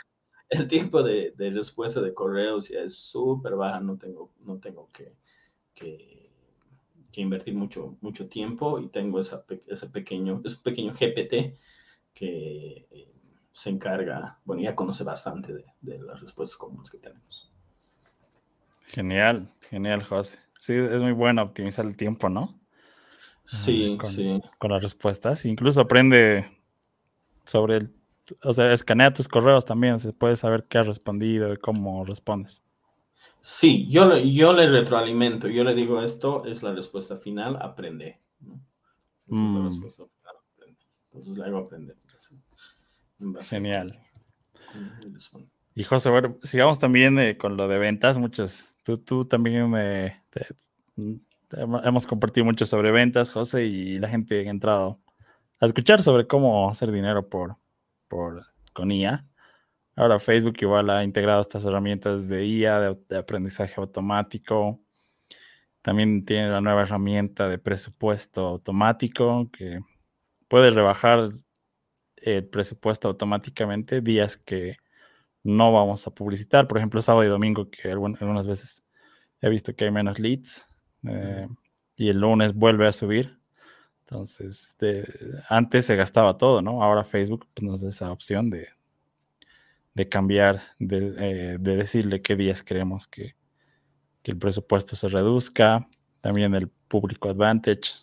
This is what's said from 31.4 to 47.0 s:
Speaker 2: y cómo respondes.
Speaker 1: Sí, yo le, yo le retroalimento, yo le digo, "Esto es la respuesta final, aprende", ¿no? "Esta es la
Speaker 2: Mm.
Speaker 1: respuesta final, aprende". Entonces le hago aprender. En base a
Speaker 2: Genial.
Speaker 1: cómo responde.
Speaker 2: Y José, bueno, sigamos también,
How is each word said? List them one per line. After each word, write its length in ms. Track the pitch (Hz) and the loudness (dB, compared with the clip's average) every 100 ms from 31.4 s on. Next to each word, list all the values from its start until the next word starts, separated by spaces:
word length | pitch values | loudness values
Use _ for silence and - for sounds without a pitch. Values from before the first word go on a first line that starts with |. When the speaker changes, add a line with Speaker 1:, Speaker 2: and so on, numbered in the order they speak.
| 104 | -2
Speaker 2:
y 40 | 101 | -4
cómo 480 | - 110 98 95 92 | -4 -4 -4 -6 -8
respondes. 580 | 101 - 104 98 - _ _ _ _ _ _ _ _ | -8 -6 -6 -8 -18 _ _ _ _ _ _ _ _
Speaker 1:
Sí, 460 | - - 165 107 98 | -14 4 6 6 4
yo 160 | 147 190 | 6 8
le, 240 | 160 135 | 6 4
yo 220 | 135 160 | 6 6
le 160 | 180 160 | 8 6
retroalimento, 800 | 131 117 117 113 117 120 110 101 | 6 4 0 0 0 0 -2 -4
yo 160 | 117 | 0
le 100 | 123 | 0
digo, 280 | 120 117 117 | 0 0 -2
"Esto 440 | 117 - 139 139 120 | -4 -6 -4 -4 -8
es 160 | 110 | -10
la 80 | 104 | -8
respuesta 440 | 92 92 98 95 95 | -8 -10 -12 -12 -14
final, 400 | 104 104 113 139 | -12 -10 -8 -8
aprende", 580 | - - 87 80 76 - _ _ | -10 -14 -16 -14 -18 -20 _ _
¿no? 120 | 131 | -20
"Esta 720 | 131 - _ _ _ _ _ - | -20 -20 _ _ _ _ _ -8
es 280 | 110 107 | -4 -2
la 60 | 98 | -2
Speaker 2:
Mm. 60 | 95 | -4
Speaker 1:
respuesta 380 | 90 92 - | -8 -12 -20
final, 320 | - _ 90 - _ | -20 _ -20 -20 _
aprende". 280 | _ _ 117 _ _ _ | _ _ _ _ _ _
Entonces 320 | 131 98 98 | -20 -16 -12
le 80 | 98 | -8
hago 120 | 98 | -8
aprender. 380 | 92 82 71 - _ _ _ 135 _ _ - _ _ _ _ _ | -10 -14 -20 -20 _ _ _ _ _ _ -20 _ _ _ _ _
En 120 | 101 | -12
base 120 | 87 92 | -12 -10
a 40 | |
Speaker 2:
Genial. 500 | 107 101 101 92 - _ _ _ _ _ _ - | -8 -6 -6 -8 -14 _ _ _ _ _ _ -20
Speaker 1:
cómo 420 | 208 202 113 - | -18 -18 -18 -20
responde. 340 | - - - - _ _ - | -20 -20 -20 -20 _ _ -12
Speaker 2:
Y 80 | |
José, 260 | 104 131 127 | 0 0 4
bueno, 280 | 123 127 120 | 4 2 -2
sigamos 340 | - 127 135 147 | -4 4 4 4
también, 400 | 131 127 | 4 6